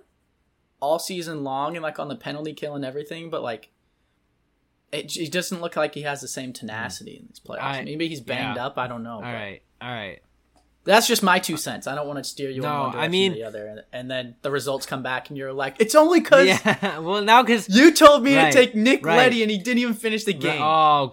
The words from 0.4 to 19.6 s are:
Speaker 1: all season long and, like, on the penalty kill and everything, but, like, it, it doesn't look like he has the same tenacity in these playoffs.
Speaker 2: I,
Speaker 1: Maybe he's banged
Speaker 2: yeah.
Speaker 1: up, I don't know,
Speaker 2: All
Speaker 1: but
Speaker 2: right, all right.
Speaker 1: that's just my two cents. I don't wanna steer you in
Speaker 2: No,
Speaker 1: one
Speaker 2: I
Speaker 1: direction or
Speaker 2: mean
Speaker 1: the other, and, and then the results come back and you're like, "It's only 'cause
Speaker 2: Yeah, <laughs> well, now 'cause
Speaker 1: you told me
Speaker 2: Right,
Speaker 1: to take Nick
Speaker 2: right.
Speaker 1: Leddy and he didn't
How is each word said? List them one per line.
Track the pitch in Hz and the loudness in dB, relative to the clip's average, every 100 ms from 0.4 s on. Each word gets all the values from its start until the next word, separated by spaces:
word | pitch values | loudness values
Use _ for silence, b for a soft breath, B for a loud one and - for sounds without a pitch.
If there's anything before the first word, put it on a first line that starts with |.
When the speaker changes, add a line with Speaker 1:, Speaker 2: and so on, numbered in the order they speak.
| _ _ _ - | _ _ _ -8
Speaker 1:
all | 143 165 | -2 -2
season | - 180 165 156 | -4 -8 -8 -8
long | 139 135 151 170 | -6 -4 -6 -6
and, | |
like, | 156 156 | -10 -8
on | 156 | -12
the | 135 | -10
penalty | 143 147 156 | -10 -10 -10
kill | 151 151 143 | -10 -10 -8
and | 131 | -8
everything, | 139 151 165 165 | -10 -10 -12 -10
but, | 156 | -8
like, | 120 110 _ _ _ _ _ _ _ _ _ _ _ _ - | -8 -10 _ _ _ _ _ _ _ _ _ _ _ _ -12
it, | 147 - - | -12 -10 -8
it | 156 | -6
doesn't | 180 170 180 | -6 -6 -8
look | 170 160 | -6 -4
like | 151 147 | -4 -4
he | |
has | 147 139 | -8 -8
the | 131 | -10
same | - 127 | -10 -10
tenacity | 127 110 110 117 - - - | -12 -12 -8 -10 -10 -16 -20
in | - | -20
these | - | -20
playoffs. | - - | -16 -10
Speaker 2:
I, | 139 135 | -8 -8
Speaker 1:
Maybe | 143 151 165 | -8 -6 -6
he's | 151 | -8
banged | 117 123 113 113 | -8 -6 -4 -6
Speaker 2:
yeah. | 131 | -6
Speaker 1:
up, | 127 | -6
I | 123 | -6
don't | 120 | -8
know, | 117 113 | -10 -12
Speaker 2:
All | |
Speaker 1:
but | 120 | -10
Speaker 2:
right, | 117 104 92 _ _ | -10 -10 -14 _ _
all | 120 | -12
right. | 120 98 - _ _ _ _ _ _ | -10 -10 -14 _ _ _ _ _ _
Speaker 1:
that's | - 214 226 | 2 4 4
just | 226 | 2
my | 190 185 | 4 2
two | 185 156 | 0 -6
cents. | 143 107 131 | -6 -8 -8
I | 143 | -6
don't | 147 | -6
wanna | 143 | -8
steer | 127 - 135 | -10 -10 -8
you | 131 | -6
in | |
Speaker 2:
No, | 147 | -4
Speaker 1:
one | 147 131 | -2 -2
Speaker 2:
I | |
Speaker 1:
direction | 123 160 | -2 0
or | |
Speaker 2:
mean | 185 190 | 2 2
Speaker 1:
the | 135 | 0
other, | 113 107 104 | -8 -10 -12
and, | 107 - | -14 -14
and | 123 127 | -12 -8
then | 131 123 123 | -8 -8 -8
the | 143 | -4
results | 139 131 135 - | -4 -2 -6 -6
come | 139 | -8
back | 127 131 - | -6 -8 -8
and | 143 | -12
you're | 135 | -10
like, | 135 135 - | -6 -6 -2
"It's | 220 302 | 4 6
only | 311 349 | 6 4
'cause | - 277 190 | 6 6 6
Speaker 2:
Yeah, | 190 214 - 196 156 | 4 2 0 -2 -4
<laughs> | 165 | -4
well, | 202 | -2
now | 202 240 | 6 6
'cause | 226 233 190 | 6 2 4
Speaker 1:
you | 202 320 | 8 8
told | 311 311 285 | 8 6 6
me | 254 277 | 4 4
Speaker 2:
Right, | - | 4
Speaker 1:
to | 277 | 6
take | 247 214 | 4 4
Nick | 226 285 156 | 2 2 4
Speaker 2:
right. | 170 | 4
Speaker 1:
Leddy | 254 233 | 4 4
and | 214 | 0
he | |
didn't | 208 | -2